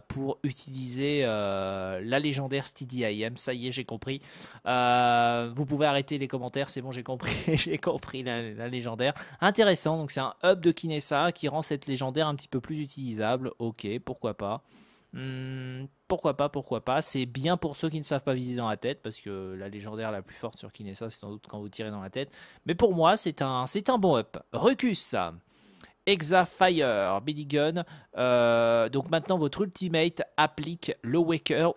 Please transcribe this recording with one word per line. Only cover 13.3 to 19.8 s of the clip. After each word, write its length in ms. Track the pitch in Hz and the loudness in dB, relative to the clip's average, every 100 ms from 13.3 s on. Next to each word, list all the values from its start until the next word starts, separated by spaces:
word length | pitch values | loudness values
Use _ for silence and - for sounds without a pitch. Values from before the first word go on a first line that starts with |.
| 127 127 - | 0 -2 -6
Ok, 280 | 117 123 101 117 | -6 -6 -6 -6
pourquoi 320 | - 123 113 101 | -6 -6 -6 -4
pas. 280 | 101 113 - - - _ _ | -6 -6 -10 -20 -20 _ _
Hmm, 720 | 123 131 131 131 131 127 127 135 _ - | -12 -8 -8 -8 -10 -10 -10 -14 _ -6
pourquoi 260 | 180 160 139 | -2 0 0
pas, 140 | 143 | -2
pourquoi 340 | 143 - 113 | -2 -4 -4
pas. 180 | 127 139 | 0 0
C'est 240 | - 135 123 | 0 -2 -4
bien 300 | 123 147 175 | -2 0 0
pour 220 | 156 143 | -2 -4
ceux 120 | 165 | -4
qui 80 | 156 | -4
ne 60 | |
savent 200 | 143 143 | -2 -2
pas 100 | - | 0
viser 220 | 131 123 123 | -2 -2 -4
dans 120 | 113 | -2
la 80 | 107 | -2
tête, 260 | 120 139 | -4 -6
parce 160 | 107 - | -8 -12
que 360 | 104 98 95 95 | -10 -8 -8 -10
la 120 | 98 | -10
légendaire 420 | 104 | -12